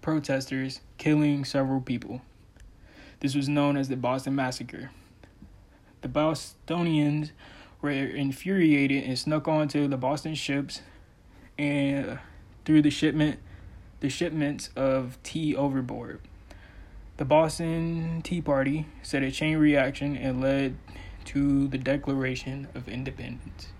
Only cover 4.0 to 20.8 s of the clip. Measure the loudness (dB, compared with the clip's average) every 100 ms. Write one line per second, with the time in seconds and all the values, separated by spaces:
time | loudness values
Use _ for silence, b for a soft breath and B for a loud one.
4 | 0 0 0 0 0 -2 -8 -10 -14 -16
5 | B B B -20 -20 -20 -20 -20 -20 -12
6 | -4 0 0 0 -8 -18 -6 -2 2 2
7 | 2 0 -4 -10 B B B B -4 -2
8 | -2 -2 -4 -4 0 4 6 6 4 2
9 | 0 -4 0 0 2 2 2 2 0 0
10 | 0 -2 -4 -6 -2 -2 -2 -8 B B
11 | B B B B B -4 0 2 2 0
12 | -2 -8 B B B -16 6 8 8 4
13 | 0 4 2 0 B B B B B -6
14 | -4 -2 -2 0 -2 -2 -8 -2 0 2
15 | -2 -10 -8 -4 -2 0 0 0 -4 -6
16 | -10 -14 -16 -20 -20 B B B B B
17 | B -6 4 6 6 2 -2 0 -2 -2
18 | -2 -4 -2 -4 0 2 2 0 -4 -10
19 | -6 -2 -2 0 0 4 6 6 4 0
20 | -4 -2 -2 0 2 2 0 -4